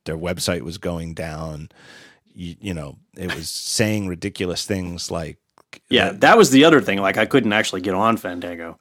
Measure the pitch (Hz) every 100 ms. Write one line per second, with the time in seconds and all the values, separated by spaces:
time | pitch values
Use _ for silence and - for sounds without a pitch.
0 | - 80 87 90 - 87 69 82 90 85
1 | 82 82 80 78 80 76 76 _ - -
2 | - _ _ - 87 - 101 82 71 -
3 | _ - 90 85 80 - - - 107 107
4 | 95 85 98 - 90 82 - 95 90 87
5 | - 87 76 76 _ _ _ - _ 120
6 | 98 98 147 226 170 135 165 147 98 98
7 | 98 104 110 139 110 107 104 92 95 95
8 | 113 110 92 87 87 85 82 82